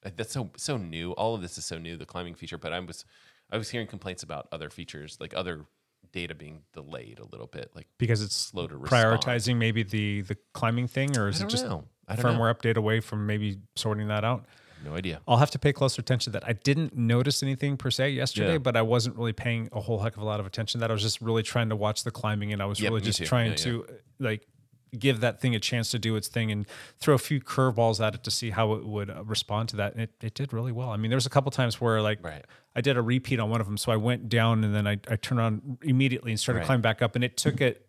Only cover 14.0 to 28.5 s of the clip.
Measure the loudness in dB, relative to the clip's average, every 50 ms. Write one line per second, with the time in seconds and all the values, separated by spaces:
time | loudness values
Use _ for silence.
14 | -2 -2 0 0 2 0 0 -2 -4 -14 -20 -20 _ -20 -20 -16 -12 -8 -6 -4
15 | -4 -4 -4 -6 0 4 6 6 6 6 2 2 2 2 2 4 2 0 0 -2
16 | 0 0 0 0 0 -2 -4 -6 -2 -2 -4 0 _ 2 4 4 2 -2 -2 0
17 | 2 4 4 4 4 2 0 0 0 -2 -2 -2 0 -2 -2 -2 -2 -4 0 0
18 | 0 0 0 0 -2 -2 0 0 2 2 2 2 2 2 2 4 4 4 4 4
19 | 4 2 -2 -2 -2 -2 -2 -2 -2 -2 0 0 -2 -4 -6 -8 -2 -2 0 0
20 | 0 -2 -4 -4 -4 -4 -2 -2 -4 -6 -6 -6 -4 -4 -2 -2 0 0 0 2
21 | 2 0 -2 -2 0 0 2 2 2 2 2 2 2 2 0 0 0 0 0 -2
22 | -4 -6 -8 -4 -2 -2 -2 -2 -2 -2 -2 -2 -2 -2 -2 0 0 2 2 2
23 | 2 0 0 0 0 2 2 2 2 2 0 0 -2 -2 -2 -4 -6 -10 -16 -20
24 | _ _ _ _ -2 -2 -2 -2 -6 _ _ _ _ _ _ _ _ _ -12 0
25 | 2 2 2 4 2 0 0 2 0 2 2 2 0 0 0 0 -2 0 -2 -2
26 | 0 0 0 0 -2 -2 -2 -2 0 0 0 -2 -4 -6 -8 -18 -18 -20 -16 _
27 | 4 4 4 6 4 2 -2 -2 -2 -2 0 2 2 2 4 4 2 2 4 2
28 | 0 0 0 -2 -6 -4 -4 -2 -2 -2